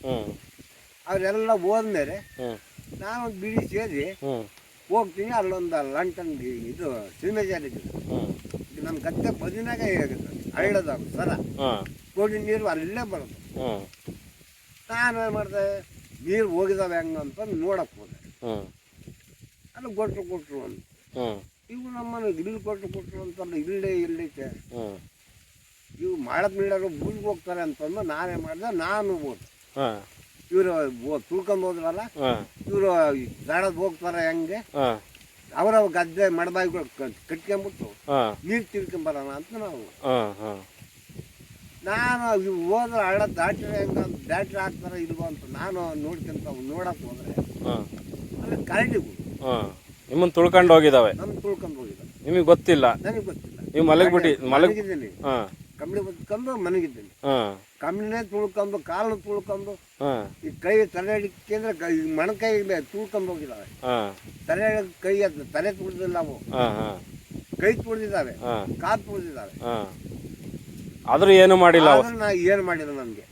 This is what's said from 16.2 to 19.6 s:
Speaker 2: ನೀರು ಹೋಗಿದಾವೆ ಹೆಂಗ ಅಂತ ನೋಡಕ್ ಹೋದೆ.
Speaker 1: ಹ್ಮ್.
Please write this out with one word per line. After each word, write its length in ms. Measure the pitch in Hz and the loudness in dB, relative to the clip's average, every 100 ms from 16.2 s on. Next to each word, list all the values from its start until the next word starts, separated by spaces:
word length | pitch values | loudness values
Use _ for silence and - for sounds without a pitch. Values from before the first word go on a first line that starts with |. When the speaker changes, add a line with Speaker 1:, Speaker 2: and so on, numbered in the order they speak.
| 143 | -2
Speaker 2:
ನೀರು 240 | 208 214 | 0 0
ಹೋಗಿದಾವೆ 460 | 170 190 196 185 170 | 0 0 0 0 -2
ಹೆಂಗ 220 | 165 160 | -4 -6
ಅಂತ 220 | 143 165 220 | -8 -10 -6
ನೋಡಕ್ 460 | 170 - 190 156 - | -4 -2 -2 -4 -10
ಹೋದೆ. 180 | 180 - - - 120 | -20 -20 -20 -12 -6
Speaker 1:
ಹ್ಮ್. 180 | 107 95 - _ - - - _ - - _ | -6 -8 -18 _ -20 -20 -20 _ -20 -20 _